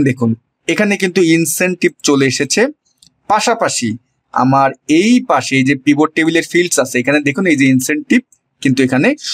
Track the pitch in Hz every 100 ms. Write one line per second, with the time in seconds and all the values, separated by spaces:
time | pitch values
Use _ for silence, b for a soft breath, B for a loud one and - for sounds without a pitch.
0 | 139 120 117 113 _ _ - - 208 196
1 | 190 175 170 165 160 - 180 180 180 -
2 | - 139 131 127 139 - 254 - _ _
3 | _ _ - 214 247 226 156 - 120 107
4 | _ _ _ - 127 131 135 - - 151
5 | 208 247 - 147 131 135 131 139 147 147
6 | 151 - 160 165 165 175 175 - 131 123
7 | 123 147 143 139 190 139 135 131 131 151
8 | 147 247 - _ _ _ 139 131 131 131
9 | 190 302 -